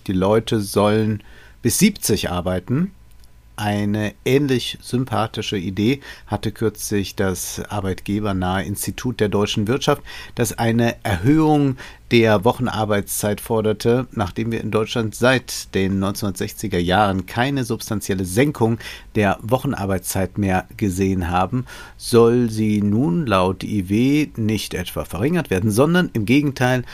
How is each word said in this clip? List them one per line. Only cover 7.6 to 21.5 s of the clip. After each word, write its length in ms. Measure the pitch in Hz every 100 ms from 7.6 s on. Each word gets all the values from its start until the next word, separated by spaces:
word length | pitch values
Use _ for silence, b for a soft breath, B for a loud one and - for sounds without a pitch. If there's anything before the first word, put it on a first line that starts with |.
| -
arbeitgebernahe 960 | 104 95 90 - 104 104 95 92 95 90
Institut 560 | 101 - 98 127 120
der 80 | 104
deutschen 360 | 101 101 - 104
Wirtschaft, 320 | 131 - 147 - B B -
das 220 | 117 -
eine 400 | 117 113 117 117 -
Erhöhung 720 | 90 101 156 156 151 143 131 B B -
der 320 | 117 113 104
Wochenarbeitszeit 960 | 104 - 120 76 107 104 98 - 208 208
forderte. 680 | - 113 107 107 120 123 127
Nachdem 400 | - 95 - 113
wir 80 | 113
in 120 | 107
Deutschland 440 | 107 110 127 110 -
seit 580 | 120 127 - - -
den 260 | 98 95 98
neunzehnhundertsechziger 800 | 95 98 104 90 101 - 107 92
Jahren 480 | 87 92 107 95 90
keine 360 | - 127 139
substanzielle 600 | 117 113 - 107 - 95 92
Senkung 520 | 92 147 147 113 113 B B B -
der 240 | 101 92
Wochenarbeitszeit 960 | 113 127 139 120 98 95 - - 95 -
mehr 300 | 98 92 - -
gesehen 540 | 107 90 95 95 85
haben, 360 | 87 92